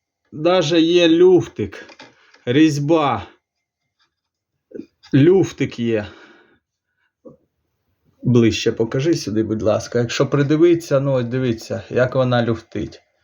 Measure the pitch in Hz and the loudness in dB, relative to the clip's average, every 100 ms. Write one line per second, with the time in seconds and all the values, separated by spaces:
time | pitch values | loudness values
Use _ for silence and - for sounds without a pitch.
0 | _ _ _ - 160 185 151 170 165 175 | _ _ _ -4 0 0 2 2 2 4
1 | 170 165 185 175 117 - 101 - - - | 4 6 6 6 2 -8 -8 -10 -20 -20
2 | - _ _ _ - 131 156 143 143 160 | -20 _ _ _ -2 2 2 2 0 0
3 | 143 113 87 _ _ _ _ _ _ _ | 0 -4 -8 _ _ _ _ _ _ _
4 | _ _ _ _ _ _ _ - - _ | _ _ _ _ _ _ _ -20 -20 _
5 | - 139 156 190 160 - 127 - 117 110 | -2 2 4 4 2 -2 -6 -4 -4 -2
6 | 101 - - _ _ _ _ _ _ _ | -4 -14 -20 _ _ _ _ _ _ _
7 | _ _ - _ _ _ _ _ _ _ | _ _ -20 _ _ _ _ _ _ _
8 | _ _ - 120 113 - 117 - 113 135 | _ _ 0 2 2 0 -4 -4 -4 -2
9 | 156 160 - 107 104 107 101 107 - 120 | -2 -2 -4 -4 -4 -2 -2 -2 -2 -4
10 | 120 - 143 143 139 156 175 165 - 139 | -4 -4 -2 0 0 2 2 2 0 -2
11 | 139 131 117 127 127 113 - 107 - 113 | 0 -2 -2 -4 -4 -4 -8 -12 -6 -2
12 | 123 131 127 120 117 110 - 104 113 - | 0 0 0 0 -2 -4 -6 -10 -10 -14
13 | _ _ | _ _